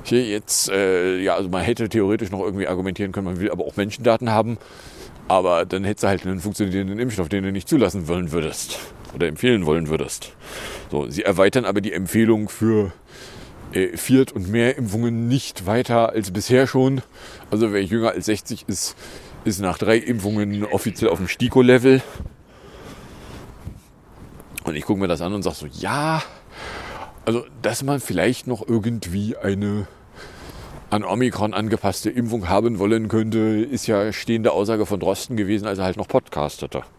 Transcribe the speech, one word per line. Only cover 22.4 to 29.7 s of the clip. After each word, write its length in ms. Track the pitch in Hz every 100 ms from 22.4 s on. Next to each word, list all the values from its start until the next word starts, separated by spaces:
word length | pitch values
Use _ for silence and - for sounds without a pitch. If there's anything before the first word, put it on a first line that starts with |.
| - - - - - - - - - - - - - - - - - - - - - -
Und 140 | - 73
ich 80 |
gucke 160 | - 98
mir 80 | 95
das 120 | 82
an 140 | 87
und 80 | 101
sag 120 | 90
so, 120 | 78 73
ja, 560 | 67 92 135 156 160 - - - - - - - - - -
also 200 | - 117 - -
dass 200 | 110 113
man 160 | 135 143
vielleicht 480 | - 90 98 127 -
noch 200 | 120 110
irgendwie 680 | 117 107 117 87 95 104 123
eine 520 | 98 98 101